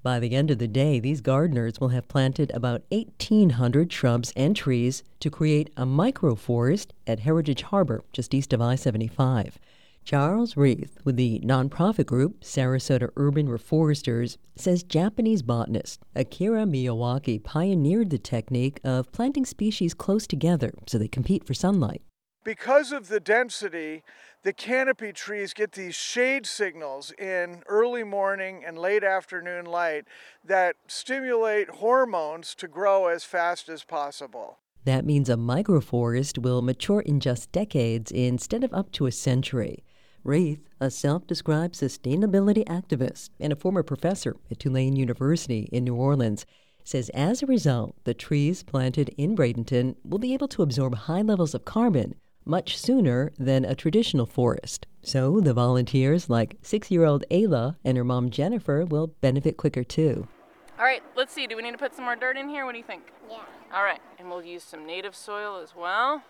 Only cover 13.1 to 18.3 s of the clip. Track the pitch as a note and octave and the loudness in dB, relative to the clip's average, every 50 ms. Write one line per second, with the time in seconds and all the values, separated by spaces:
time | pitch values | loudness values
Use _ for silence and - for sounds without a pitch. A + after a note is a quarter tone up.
13.1 | - - C#3+ C#3+ C#3 D3+ D3 C3+ A#2 A2 - - D#3 D#3 E3 D3+ D3 C#3+ - C3 | -2 0 0 2 2 2 0 0 -2 -6 -2 0 2 4 4 4 2 0 0 -2
14.1 | A#2 A#2 A#2+ A#2+ - - - - - - - F#3+ F3+ F3 F3 - - D#3 F3+ G#3+ | 0 0 -2 -4 -6 -12 -20 -20 -18 -2 2 2 2 2 0 0 0 2 2 2
15.1 | G#3+ - A3+ A3 A3 F#3+ A#2+ A#2 A#2+ A#2 A#2 - A2+ G2 - - - - - - | 0 0 2 2 2 2 2 0 0 0 0 -2 -2 -4 -4 -8 -14 -18 -20 -8
16.1 | - C3+ C3 - - - F3+ G#3+ A3+ A3 G#3+ G3 D3 C3 B2+ B2 A#2 A2+ A#2+ A#2+ | -4 -4 -4 -4 -2 -2 0 0 2 2 0 0 0 0 0 0 -2 0 0 0
17.1 | B2 C#3 - B2+ A2+ G#2+ - - - D3+ E3+ G3 G3 E3+ C#3 D3 F#3 A3+ A3+ F#3 | -2 -2 -2 -2 -4 -2 -4 -4 -2 0 2 2 2 2 4 4 4 2 2 0
18.1 | C#3+ A#2 - - | -2 -4 -4 -4